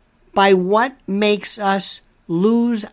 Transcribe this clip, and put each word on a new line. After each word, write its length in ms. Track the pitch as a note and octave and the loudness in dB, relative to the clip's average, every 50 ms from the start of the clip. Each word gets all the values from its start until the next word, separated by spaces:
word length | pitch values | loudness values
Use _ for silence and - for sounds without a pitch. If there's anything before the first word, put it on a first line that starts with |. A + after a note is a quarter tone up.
| _ _ _ _ _ _ - | _ _ _ _ _ _ 0
by 200 | G3+ G3 G3 G3 | 2 4 4 4
what 440 | F#3 F3+ F#3 G3+ G#3+ A#3+ C4+ C4+ _ _ | 2 2 2 0 0 0 0 -4 _ _
makes 500 | - F#3+ G3+ G#3+ G#3 G#3 G3+ - - - | -6 -4 0 0 0 0 -2 -4 -8 -8
us 440 | A3+ G#3 G3 G3 G3 F#3 - - - - _ _ _ _ | -4 -2 -2 -2 -2 -4 -8 -10 -14 -16 _ _ _ _
lose 580 | - E3+ E3+ F#3 A3 A#3 A#3 A#3 A#3+ A#3 G#3+ G#3 - | -6 -2 0 2 2 2 2 0 0 -2 -4 -6 -8